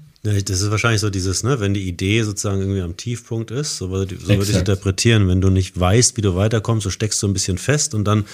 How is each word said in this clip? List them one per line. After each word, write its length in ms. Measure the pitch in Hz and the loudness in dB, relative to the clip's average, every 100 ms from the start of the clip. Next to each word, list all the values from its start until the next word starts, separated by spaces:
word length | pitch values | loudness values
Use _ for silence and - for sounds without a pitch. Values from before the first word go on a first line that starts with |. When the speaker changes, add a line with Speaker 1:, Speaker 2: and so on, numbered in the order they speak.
| - _ | -10 _
Speaker 1:
Ja, 160 | 107 101 | -2 -2
das 220 | 98 95 | 0 -2
ist 80 | 104 | 0
wahrscheinlich 320 | 107 117 107 | 0 2 2
so 80 | 104 | 0
dieses, 320 | 98 95 90 | -2 -2 -2
ne, 180 | 113 139 | -2 0
wenn 140 | 101 | 0
die 140 | 101 95 | -2 -4
Idee 340 | 85 95 110 | -4 0 0
sozusagen 400 | 107 98 104 98 | 0 -4 -4 -2
irgendwie 200 | 98 98 | -2 -2
am 140 | 87 87 | -4 -8
Tiefpunkt 540 | 120 120 - 113 113 | -8 -10 -8 -8 -6
ist, 280 | 123 151 - | -8 -6 -6
so 120 | 92 | -6
würde, 260 | 95 95 90 | -4 -4 -4
so 60 | 85 | 2
würde 80 | 98 | 2
ich 140 | 101 | 4
es 0 | |
Speaker 2:
Exakt. 200 | 95 90 | 2 2
Speaker 1:
interpretieren, 580 | 95 98 92 117 110 95 | 0 0 2 4 4 4
wenn 140 | 92 | 4
du 80 | 95 | 4
nicht 300 | 95 90 90 | 4 0 0
weißt, 360 | 90 117 120 - | 2 4 2 2
wie 60 | |
du 140 | 101 87 | 0 2
weiterkommst, 500 | 107 113 101 110 98 | 2 0 0 -2 -2
du 60 | |
steckst 280 | - 107 - | -2 -4 -2
so 60 | 104 | -2
ein 80 | |
bisschen 240 | 98 - 87 | 0 -2 -2
fest 380 | - 147 - 107 | 0 0 0 -2
und 100 | 101 | 0
dann 200 | 104 101 | 0 0